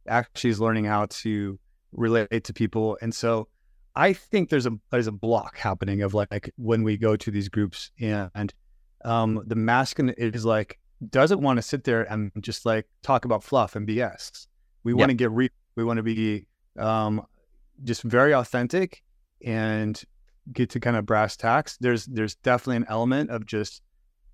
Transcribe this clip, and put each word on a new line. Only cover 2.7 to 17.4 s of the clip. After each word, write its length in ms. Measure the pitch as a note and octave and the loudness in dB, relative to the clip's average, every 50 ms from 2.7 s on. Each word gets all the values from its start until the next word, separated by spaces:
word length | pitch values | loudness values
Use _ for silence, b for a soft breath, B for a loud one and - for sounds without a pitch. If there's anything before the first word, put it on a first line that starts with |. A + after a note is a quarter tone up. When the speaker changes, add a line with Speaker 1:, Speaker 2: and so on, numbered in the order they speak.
| - A2+ A2 A2 G2+ - A2+ | 0 0 -2 -2 -2 -4 -6
Speaker 1:
And 100 | A2+ A2+ | -8 -6
so 340 | - - A#2 A2+ A2 G#2 - _ _ _ _ _ _ _ _ _ | -2 0 0 0 0 -2 -6 _ _ _ _ _ _ _ _ _
I 180 | B2+ D3+ G3 F#3+ | 2 2 2 2
think 360 | - - _ - G3+ F3 - | 0 -4 _ 0 0 2 2
there's 160 | D#3+ C#3 A#2+ | 2 2 2
a, 60 | A#2+ A#2 G#2 - _ | 0 -2 -4 -8 _
there's 160 | - A#2+ A#2 | -2 0 0
a 60 | A2 | 0
block 460 | G#2 F#2+ - A2+ A#2 A2 - - - - | -4 -4 0 2 2 2 0 -2 -10 -6
happening 440 | - G#2+ F#2+ F#2+ G2 G2 G2 G2+ | -4 -4 -2 -2 -2 -2 0 0
of, 140 | G2+ G2 G2 | 0 0 0
like, 360 | G#2+ G2+ - G#2 G2+ - - - - | 0 -2 -2 -4 -8 -8 -10 -12 -8
when 240 | A#2+ A2 A#2 A2 | -2 0 2 2
we 160 | A2 G#2+ G#2+ G#2+ | 2 0 0 2
go 180 | A2+ A2 G#2+ | 2 2 2
to 140 | G#2 - A#2 | 2 0 -4
these 180 | G2+ G#2 G2 G2 | -4 -4 -4 -2
groups 440 | - G#2+ G#2 F#2+ - - - - _ - | -2 -2 -2 -2 -4 -10 -16 -16 _ -6
and, 520 | B2 G#2+ G#2+ G#2 G2 F2+ - G#2 G2+ G2 - _ _ _ _ _ _ _ _ _ - | -4 -4 -2 -2 -4 -6 -6 -6 -6 -6 -6 _ _ _ _ _ _ _ _ _ -4
um, 380 | A#2 A#2 A#2 A2+ A2 A2 A2 G2 | -2 0 2 2 2 0 -2 -4
the 100 | A2 A2 | -4 -2
masculine 600 | A2+ A2 A2+ A#2+ B2+ C3+ - - - C#3+ B2+ - - | 0 2 2 2 2 2 0 -2 -2 -2 -2 0 -2
is, 260 | A#2+ A2+ G#2+ A#2+ G#2+ | -2 -2 -2 0 0
like, 360 | A2+ A2 G#2+ G#2 - - - _ _ _ _ A#2+ G#2+ | 2 2 2 0 -4 -8 -18 _ _ _ _ -14 -2
doesn't 320 | - C3 C#3 D#3+ G3 F#3 | 2 4 4 4 4 2
wanna 200 | C#3+ C#3 B2+ A#2 | 2 2 2 2
sit 220 | G#2+ - - C3+ - | 0 -2 -6 -4 0
there 280 | C3 A#2+ A2+ A2 - | 0 0 0 0 -2
and 200 | G#2+ G#2+ G#2 G2 - G#2+ | -4 -4 -4 -4 -8 -10
just, 240 | - A#2 A2 - - | -8 -8 -10 -4 -2
like, 220 | A#2 A2+ A2 G#2+ - _ _ - | 0 0 0 -2 -6 _ _ -2
talk 220 | - C3+ A#2+ - | 0 0 0 2
about 180 | B2 A2+ G#2 - | 0 -2 -2 -2
fluff 320 | - C#3+ B2+ A2 F#2 - | 0 2 2 2 2 -2
and 100 | G#2+ G#2 | -6 -4
B 160 | G#2+ G#2+ A#2+ | -2 -2 -2
S. 460 | B2 G2+ - - - - - - - _ _ _ _ _ _ _ _ | -2 -2 -6 -10 -16 -18 -18 -20 -20 _ _ _ _ _ _ _ _
We 100 | A#2 A#2+ | 0 4
Speaker 2:
Yeah. 40 | A2 | 4
Speaker 1:
wanna 160 | A2+ C#3 B2+ | 6 4 4
get 160 | A#2 B2 A2+ | 4 2 2
real. 200 | A2 A#2+ C3 B2 - _ _ _ _ | 2 2 2 2 0 _ _ _ _
We 80 | A#2+ A2+ | -4 -2
wanna 200 | A#2 A#2 A2+ G#2+ | 0 0 0 0
be, 440 | A2+ A2+ A2 A2 G#2+ G#2 G2+ - _ _ _ _ _ _ - | -2 -2 0 0 0 -2 -4 -6 _ _ _ _ _ _ -6
um, 440 | A2 A2 A2 A2 G#2+ G#2+ G#2+ G#2+ - - _ _ | -2 -2 0 0 0 0 -2 -2 -4 -8 _ _